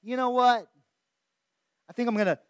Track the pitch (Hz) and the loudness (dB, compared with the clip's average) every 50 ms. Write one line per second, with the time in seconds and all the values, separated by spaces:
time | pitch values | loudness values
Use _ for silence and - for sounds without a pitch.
0 | _ 208 247 254 254 247 247 247 247 247 240 226 190 _ _ _ _ _ _ _ | _ -8 -4 -2 -2 -2 0 2 4 4 2 2 -2 _ _ _ _ _ _ _
1 | _ _ _ _ _ _ _ _ _ _ _ _ _ _ _ _ _ _ 180 - | _ _ _ _ _ _ _ _ _ _ _ _ _ _ _ _ _ _ -8 -4
2 | 240 240 220 208 214 185 156 - _ | -2 -2 0 0 0 0 -2 -2 _